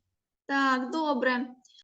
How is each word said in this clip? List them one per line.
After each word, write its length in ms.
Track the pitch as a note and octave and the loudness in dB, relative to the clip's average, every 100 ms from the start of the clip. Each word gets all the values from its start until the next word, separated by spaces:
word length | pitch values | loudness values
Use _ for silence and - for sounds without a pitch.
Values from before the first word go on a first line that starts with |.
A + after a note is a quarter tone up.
| _ _ _ _ - | _ _ _ _ -4
Так, 440 | C#4 C4+ B3+ B3+ | 0 2 2 -2
добре. 560 | D#4+ D4+ B3+ B3+ B3 C#4 - _ - | -2 0 0 2 0 -4 -10 _ -20